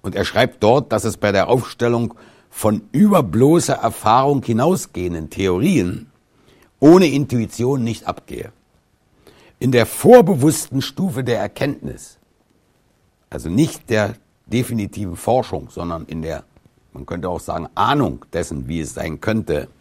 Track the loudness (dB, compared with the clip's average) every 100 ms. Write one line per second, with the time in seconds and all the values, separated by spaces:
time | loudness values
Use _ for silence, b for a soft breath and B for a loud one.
0 | -6 -4 -2 0 0 2 2 2 0 -4
1 | -4 -2 0 0 2 0 -2 -4 0 0
2 | -2 b b b b -2 0 0 -4 2
3 | 4 4 2 2 4 4 0 -2 -4 -2
4 | 2 4 4 0 0 0 0 0 -4 -8
5 | -6 -6 -8 -2 0 0 2 0 0 -6
6 | -14 _ _ b b b b _ 8 8
7 | 6 0 -2 -2 -4 -4 -2 -2 -4 -6
8 | -8 -10 -12 -14 -14 _ _ _ _ _
9 | _ _ b b b b 0 2 0 2
10 | 8 8 8 2 2 0 -4 -6 -6 -4
11 | -4 -4 -4 -2 -4 -4 -6 -6 -12 -14
12 | -20 _ _ _ _ _ _ _ _ _
13 | _ _ _ -10 -4 0 -2 -4 -4 -2
14 | -2 -6 _ _ _ -4 -2 -4 -6 -8
15 | -10 -6 -2 -2 -2 -10 -12 -12 -8 -10
16 | -10 -10 -8 -10 _ _ _ _ _ -20
17 | -12 -8 -6 -8 -8 -8 -8 -4 0 0
18 | -2 -4 -8 -8 -6 -8 -8 -8 -8 -8
19 | -10 -6 -4 -4 -2 -4 -6 _